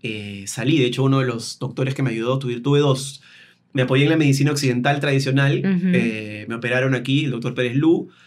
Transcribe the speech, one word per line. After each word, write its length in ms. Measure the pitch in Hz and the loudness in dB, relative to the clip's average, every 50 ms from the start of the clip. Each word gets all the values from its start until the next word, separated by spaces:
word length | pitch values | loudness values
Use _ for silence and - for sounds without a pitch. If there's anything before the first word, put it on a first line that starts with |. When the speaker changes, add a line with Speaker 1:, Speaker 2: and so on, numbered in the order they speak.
Speaker 1:
eh, 420 | - 113 107 104 104 104 101 98 98 101 | -10 -10 -10 -10 -10 -12 -12 -12 -12 -10
salí. 300 | - - 113 135 165 143 | -8 -4 0 0 2 2
De 60 | 123 | 2
hecho, 180 | 123 - 135 135 | 0 0 0 2
uno 160 | 135 135 135 | 2 2 2
de 60 | 131 | 0
los 320 | 123 117 113 113 - - - | -2 -4 -6 -8 -12 -10 -8
doctores 340 | 123 110 - - 131 135 139 | -10 -8 -6 -4 -4 -4 -2
que 80 | - | -2
me 80 | 135 120 | -4 -2
ayudó, 280 | 110 113 113 123 135 135 | -2 -2 -2 -2 -2 -2
tuve, 180 | 131 120 120 120 | -4 -6 -8 -4
tuve 200 | 120 143 143 143 | 0 2 2 4
dos. 420 | 147 139 131 - - - - - _ - - - - - _ _ _ _ | 4 2 2 0 -4 -8 -14 -16 _ -20 -20 -20 -20 -20 _ _ _ _
Me 100 | - 135 | -2 -2
apoyé 200 | 127 135 131 139 143 | 0 2 4 4 4
en 60 | 156 | 4
la 60 | 160 | 4
medicina 340 | 160 147 139 135 135 143 147 | 4 4 4 4 4 2 2
occidental 480 | 147 139 139 127 120 123 127 143 147 143 | 2 2 0 0 2 2 2 0 0 0
tradicional, 580 | 147 147 135 135 139 139 131 139 139 139 165 196 | 0 0 0 2 2 2 2 2 2 2 2 2
Speaker 2:
Ujú. 260 | - 190 190 175 180 180 | 0 0 0 2 2 2
Speaker 1:
eh, 520 | 180 120 117 117 110 110 107 107 107 104 107 101 | 2 2 2 0 -2 -6 -8 -10 -10 -10 -8 -8
me 80 | 117 | -6
operaron 380 | 117 123 117 123 127 131 131 131 | -6 -4 -2 0 0 2 2 0
aquí, 300 | 120 120 135 135 147 156 | 0 0 0 0 0 0
el 60 | 135 | -2
doctor 240 | 123 117 120 127 123 | -4 -4 -6 -4 -4
Pérez 220 | 131 123 120 120 | -2 -2 0 0
Lu. 320 | 143 156 160 175 - - - - _ _ | 2 4 4 2 2 0 -6 -14 _ _